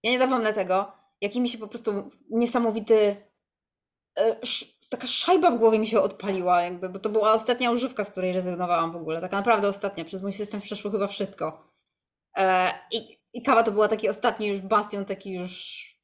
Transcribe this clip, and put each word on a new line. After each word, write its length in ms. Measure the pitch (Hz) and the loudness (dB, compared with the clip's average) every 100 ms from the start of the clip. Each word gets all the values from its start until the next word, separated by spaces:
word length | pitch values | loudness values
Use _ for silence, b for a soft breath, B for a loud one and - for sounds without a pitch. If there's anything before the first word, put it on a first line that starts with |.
Ja 80 | 220 | 0
nie 80 | 247 | 2
zapomnę 340 | 254 254 220 | 2 2 0
tego, 380 | 208 180 185 202 - _ _ | -2 0 0 0 -10 _ _
jaki 200 | 202 247 | -4 -2
mi 80 | 240 | -2
się 80 | 226 | -4
po 100 | 214 | -12
prostu 240 | 226 - 202 - _ _ | -6 -4 -4 -8 _ _
niesamowity, 880 | 226 240 240 233 220 208 220 208 202 _ _ _ _ _ _ _ _ _ - | 0 0 2 0 -2 4 6 6 0 _ _ _ _ _ _ _ _ _ 0
e, 220 | 220 - | 0 0
sz-, 240 | - - - _ _ | -6 -8 -10 _ _
taka 180 | - - | -10 -6
szajba 440 | - - 370 339 | -4 2 6 6
w 60 | 233 | 6
głowie 200 | 226 220 | 4 4
mi 80 | 220 | 2
się 140 | 220 | 2
odpaliła, 600 | 190 - 196 190 180 180 | 2 -2 -4 -2 2 2
jakby, 280 | 175 180 185 | 2 -6 -8
bo 100 | 190 | -6
to 100 | 208 | -2
była 240 | 214 214 | 2 4
ostatnia 380 | 220 220 240 247 | 2 2 0 2
używka, 320 | 240 254 - | 0 -2 -4
z 80 | 190 | -6
której 220 | - 185 | -4 -2
rezygnowałam 580 | 185 180 175 175 170 165 | -2 -2 -4 0 0 0
w 40 | 170 | -4
ogóle. 260 | 156 160 | -6 -6
Taka 160 | 180 196 | -2 -2
naprawdę 300 | 196 214 202 | 2 4 2
ostatnia. 380 | 196 202 180 160 | 0 -6 -6 -10
Przez 160 | 190 | -8
mój 120 | 196 | -8
system 280 | 190 208 208 | -8 -8 -8
przeszło 300 | - 202 208 | -8 -8 -4
chyba 160 | 196 196 | -2 -2
wszystko. 680 | - 190 - 160 - _ _ _ _ _ _ _ - | -4 -8 -6 -8 -8 _ _ _ _ _ _ _ 0
E, 360 | 190 185 185 - - | 2 4 2 -2 -8
i, 260 | 226 226 - _ | -8 -8 -20 _
i 100 | 240 | -6
kawa 200 | 277 226 | 4 4
to 80 | 226 | 4
była 160 | 202 214 | 2 2
taki 220 | 214 202 | 2 -2
ostatni 380 | 196 247 214 208 | 0 -2 -2 -4
już 140 | 196 | -4
bastion, 440 | 190 220 214 202 196 | 0 0 0 -6 -6
taki 260 | 190 202 | -8 -8
już 520 | 185 180 - - - - _ | -8 -8 -10 -14 -14 -18 _